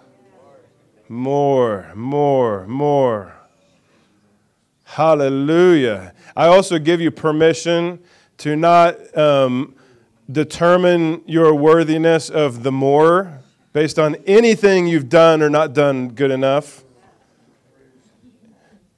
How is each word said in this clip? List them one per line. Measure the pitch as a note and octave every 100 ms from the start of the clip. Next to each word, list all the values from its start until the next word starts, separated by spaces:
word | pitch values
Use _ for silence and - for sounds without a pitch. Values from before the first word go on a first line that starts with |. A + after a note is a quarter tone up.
| _ _ _ _ _ _ _ _ _ _ -
More, | A2+ C3 C#3+ C#3 C3+ A#2+ G2+ D#2+ F#2+
more, | B2+ D3 D3 C3+ A#2+ G2+ F#2+
more. | C3+ D3 C#3+ B2+ G#2+ F#2 - _ _ _ _ _ _ _ _ _ _ _ _ _ _
Hallelujah. | _ - D#3+ D3+ C3+ C3+ C#3+ E3 F3+ E3 B2 G2+ F#2 - _ -
I | D#3+
also | F#3 G3 E3
give | D3+ F3
you | E3
permission | - D#3+ D3+ E3 D#3+ E3+ E3+ F3 F3 _ _ _ -
to | D3 D3+
not, | E3+ F3 E3+ D#3 - D#3
um, | D3+ C#3 C3 B2 - _ _ _ _ _ -
determine | C3+ D3 - E3+ F3+ F3+ F3 D#3+ E3 -
your | D#3+ D#3+
worthiness | D3+ D3+ E3 D#3 D#3+ E3 D#3+ D#3
of | D#3+ D3 A#2
the | C3
more | C3+ C3+ C#3+ D#3+ F3 F#3+ C#3 _ _ _
based | D3+ D#3 D#3+
on | D#3 D#3 -
anything | G#3 A#3 A3 G3+ F#3+ F3
you've | E3 B2
done | E3 E3 D#3
or | D3+
not | D3 D#3
done | B2 C#3+ C3 B2+
good | A#2 C#3
enough. | C3 C3+ C#3 D3 - _ _ _ _ _ _ _ _ _ _ _ _ _ _ B3 _ A3 _ _ G#3 _